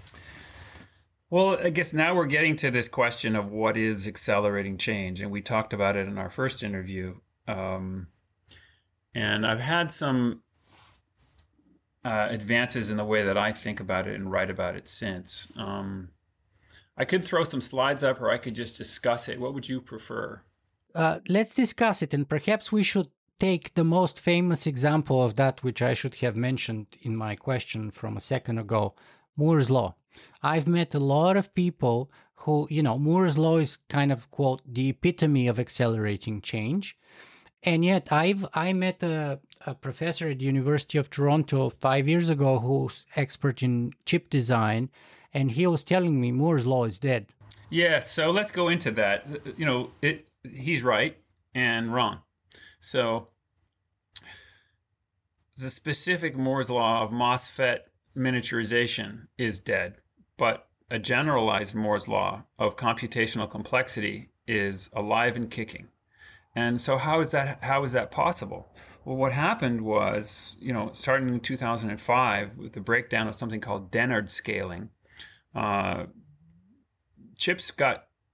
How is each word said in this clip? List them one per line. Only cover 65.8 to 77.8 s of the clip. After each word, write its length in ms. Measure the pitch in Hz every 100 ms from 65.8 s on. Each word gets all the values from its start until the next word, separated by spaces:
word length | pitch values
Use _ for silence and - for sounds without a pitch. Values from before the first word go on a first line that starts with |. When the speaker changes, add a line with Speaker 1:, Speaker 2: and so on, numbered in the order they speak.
| - _ _ _ - - _
Speaker 1:
And 260 | 117 120 120
so 160 | - 135
how 220 | 135 160
is 140 | 156
that, 320 | 147 135 -
how 180 | 120 139
is 100 | 139
that 200 | 123 107
possible? 600 | - 175 - 98 - - - - -
Well, 120 | - 131
what 160 | 131
happened 480 | 127 165 226 127 117
was, 760 | 110 107 101 107 104 - - -
you 120 | -
know, 180 | 113 110
starting 340 | - - 135 127
in 120 | 123
two 160 | 123 131
thousand 340 | 120 113 113
and 100 | 104
five 560 | - 120 123 101 101 123
with 180 | -
the 60 | 107
breakdown 460 | 98 117 120 113 110
of 80 |
something 260 | 104 117 107
called 300 | 110 98 95
Dennard 400 | 113 123 113 98
scaling, 600 | - - 104 92 87 110 _ _ - - - _ 113
uh, 500 | 104 101 95 90 90 - _ _ _ _ _ _ _ _ _ _ - -
chips 360 | 180 180 -
got, 340 | -